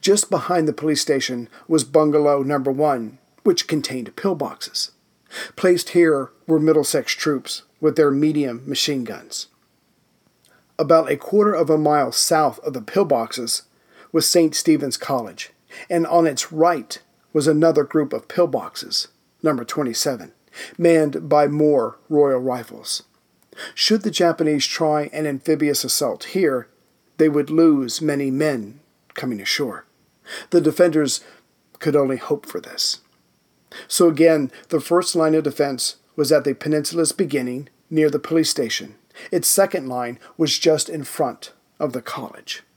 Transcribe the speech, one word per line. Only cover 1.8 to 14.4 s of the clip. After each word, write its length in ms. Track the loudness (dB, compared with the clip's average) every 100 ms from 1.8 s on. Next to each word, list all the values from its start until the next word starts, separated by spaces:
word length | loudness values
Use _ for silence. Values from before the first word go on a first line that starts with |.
Bungalow 640 | 4 4 4 4 2 2
Number 260 | 0 -2 -2
One, 480 | 0 0 0 -4 -14 _ _
which 240 | 0 0 0
contained 480 | -4 -4 -8 -10
pillboxes. 760 | -6 -4 -4 -6 -8 -12 -8 -10 _ _ _ _ -16 -14 -2
Placed 340 | 2 2 2
here 400 | 4 4 4 -2 _ 0
were 140 | 2
Middlesex 520 | 4 2 0 -2 -4
troops 500 | -6 -4 -4 -6 -14 _ _
with 160 | -2 2
their 160 | 2
medium 500 | 2 0 0 -4 -6 -8
machine 340 | -4 -4 -4
guns. 460 | -6 -12 -14 -14 -14 _ _ _ _ _ _ _ _ _ _ _ _ _
About 320 | 2 2 4
a 60 | -4
quarter 380 | 0 2 2
of 160 | 2 2
a 80 | 2
mile 340 | 2 2 0
south 480 | -2 0 2 2 -2
of 120 | -10
the 100 | -10
pillboxes 800 | -4 -2 2 0 0 -8 -6 -6 -8 _ _ _ -4
was 160 | -2 2
Saint 260 | 2